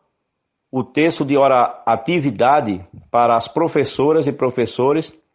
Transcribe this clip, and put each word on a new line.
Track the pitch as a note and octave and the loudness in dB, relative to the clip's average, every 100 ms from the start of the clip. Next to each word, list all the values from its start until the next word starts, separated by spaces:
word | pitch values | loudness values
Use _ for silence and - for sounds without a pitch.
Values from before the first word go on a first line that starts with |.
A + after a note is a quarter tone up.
| _ _ _ _ _ _ _ | _ _ _ _ _ _ _
o | C3 | -8
terço | A#2+ - D#3+ D#3 | -4 0 0 0
de | C#3 C#3 | 0 2
hora | C3+ B2+ A#2 - | 4 4 2 -2
atividade | - A2+ - F3 C#3 G2+ A#2+ D3 A2+ F#2 F#2 - - | -2 -2 -2 -2 -2 0 2 2 0 -6 -10 -20 -4
para | A#2 A#2+ A#2 | 0 2 2
as | - | -2
professoras | - D#3+ D3+ C3+ - C#3 D#3 C#3+ | -4 -2 -2 -2 -2 0 2 0
e | |
professores | A#2+ C3 B2 A2+ - C3 D#3 D#3 - _ | -2 -4 -2 -4 0 0 0 -4 -12 _